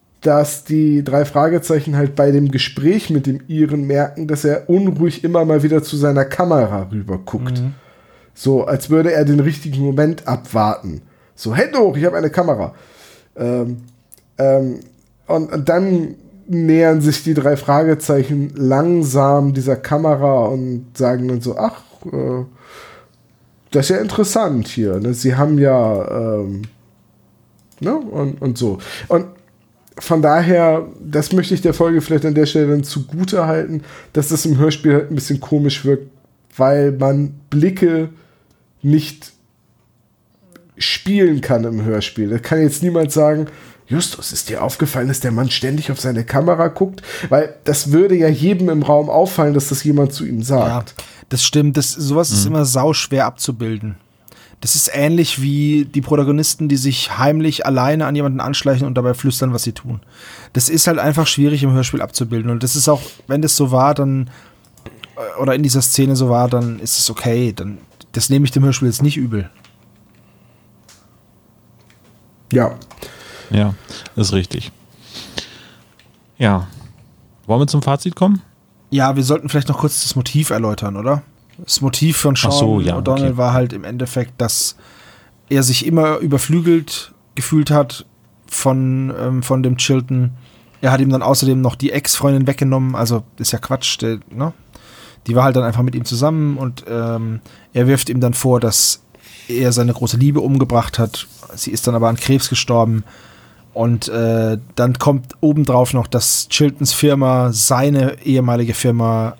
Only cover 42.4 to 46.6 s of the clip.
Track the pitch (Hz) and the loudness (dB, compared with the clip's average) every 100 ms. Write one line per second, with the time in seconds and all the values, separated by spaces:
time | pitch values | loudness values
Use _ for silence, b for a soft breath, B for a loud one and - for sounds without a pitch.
42.4 | 117 160 151 147 180 170 156 156 151 156 | -2 2 2 2 0 0 0 2 2 2
43.4 | 151 B B B _ - 175 - - - | -4 B B B _ -4 -4 -8 -10 -10
44.4 | - 110 - - 143 131 127 131 131 113 | -8 -4 -4 -2 -2 -2 -4 -2 -2 -2
45.4 | 127 - 131 151 151 135 131 117 113 139 | -2 -2 -2 -4 -4 -6 -4 -4 -2 0
46.4 | 165 165 | 0 2